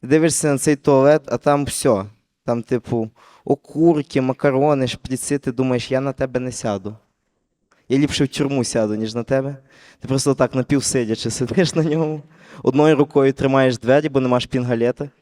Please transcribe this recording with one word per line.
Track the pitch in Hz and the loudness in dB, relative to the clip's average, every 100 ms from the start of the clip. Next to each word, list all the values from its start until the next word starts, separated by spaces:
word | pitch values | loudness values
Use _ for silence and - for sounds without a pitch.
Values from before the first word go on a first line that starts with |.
Ти | 127 | 2
дивишся | 156 160 143 156 | 2 2 0 0
на | 139 | 0
цей | - 147 | 0 0
туалет, | - 139 135 151 - | 4 4 6 4 0
а | 120 | -4
там | - 143 143 | 0 0 0
все. | - 147 104 101 _ _ _ - | -2 0 0 -2 _ _ _ -6
Там, | 120 | -6
типу, | 113 123 - 120 110 _ _ _ - | -2 -6 -2 -6 -6 _ _ _ -4
окурки, | 143 _ - 165 156 139 139 | -4 _ 0 2 2 0 -2
макарони, | 131 127 147 131 147 143 127 | -2 0 0 2 2 2 -2
шприци, | - - 127 - 143 | -6 -8 -8 -4 -4
ти | - | -4
думаєш: | 123 131 127 - | -2 0 0 -2
«Я | 131 | -4
на | 139 | -4
тебе | 131 131 127 | -4 -4 -4
не | 127 | -6
сяду. | 120 117 101 98 107 _ _ _ _ _ _ _ _ _ | -8 -6 -4 -6 -14 _ _ _ _ _ _ _ _ _
Я | 131 | 0
ліпше | 147 - | 0 0
в | 139 | -4
тюрму | - 139 139 | -2 -2 -2
сяду, | 120 117 107 107 | -2 -2 -2 -2
ніж | 110 113 | -4 -6
на | |
тебе». | 113 135 135 139 _ _ - _ | -4 -2 -2 -10 _ _ -20 _
Ти | - | -4
просто | 135 143 | -2 0
так | 135 127 131 | 0 0 0
напівсидячи | 123 143 - 135 117 113 120 | 0 0 0 -2 -2 -2 -4
сидиш | - 127 117 170 165 | -6 -4 0 0 0
на | |
ньому, | 160 156 156 156 - _ - - | -2 -2 -2 -6 -12 _ -20 -4
одною | - 131 151 147 | 0 4 4 4
рукою | 143 143 135 | 4 4 2
тримаєш | 131 135 135 131 117 | 2 0 2 2 0
двері, | 117 139 151 | 2 2 2
бо | 135 | -2
нема | 131 123 | 0 0
шпінгалета. | 120 131 123 117 117 127 143 _ | 0 -4 -2 0 0 -2 -8 _